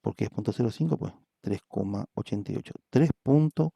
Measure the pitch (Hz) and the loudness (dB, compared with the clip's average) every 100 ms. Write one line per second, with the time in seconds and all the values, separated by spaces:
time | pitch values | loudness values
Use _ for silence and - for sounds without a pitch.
0 | - - 107 - 107 101 120 - 160 143 | -4 -2 -4 -2 -4 0 -2 0 -2 -2
1 | 101 - _ _ - 98 _ - 98 101 | -4 -10 _ _ -6 -6 _ -6 -4 -4
2 | - - 107 104 98 104 - - _ 127 | -6 -8 -6 -6 -4 -6 -8 -16 _ 4
3 | 156 - - 143 156 - 160 | 4 2 2 4 4 2 -2